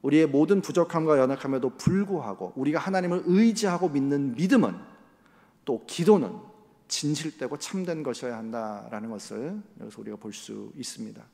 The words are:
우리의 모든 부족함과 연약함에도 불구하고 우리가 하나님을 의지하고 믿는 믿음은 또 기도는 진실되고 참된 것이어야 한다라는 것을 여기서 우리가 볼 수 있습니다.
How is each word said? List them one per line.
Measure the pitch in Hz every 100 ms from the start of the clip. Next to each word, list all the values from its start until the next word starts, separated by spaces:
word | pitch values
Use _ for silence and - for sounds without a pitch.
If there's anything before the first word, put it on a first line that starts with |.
우리의 | 135 147 156
모든 | 139 160 196
부족함과 | - 160 170 165 160 147
연약함에도 | 131 135 - 135 127 -
불구하고 | - 185 202 185 117 92 92 -
우리가 | 139 151
하나님을 | 175 190 180 175 -
의지하고 | 185 226 220 202 175 175
믿는 | 143 139 143 139 117
믿음은 | 185 254 123 90 - - _ _ _ _ _ _
또 | - 117 -
기도는 | - 170 208 110 - - - _ _ _
진실되고 | - 147 147 156 - 127 147
참된 | - 190 180 160
것이어야 | 139 117 127 113
한다라는 | 113 117 110 104 120 110 110
것을 | 107 - 107 139 208 202 -
여기서 | 107 107
우리가 | 107 104
볼 | 107
수 | 101 - 107 107 147
있습니다. | 123 - 110 110 117